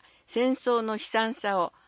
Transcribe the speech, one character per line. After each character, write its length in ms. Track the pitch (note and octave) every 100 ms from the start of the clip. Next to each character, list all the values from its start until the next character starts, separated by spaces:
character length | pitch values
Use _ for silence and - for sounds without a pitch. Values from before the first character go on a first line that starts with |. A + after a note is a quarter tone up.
| _ _ -
戦 240 | A3+ B3+
争 300 | C4 B3 A#3
の 100 | A3
悲 60 | G#3+
惨 340 | - A3 A3+
さ 240 | - G#3 G3
を 140 | E3+ _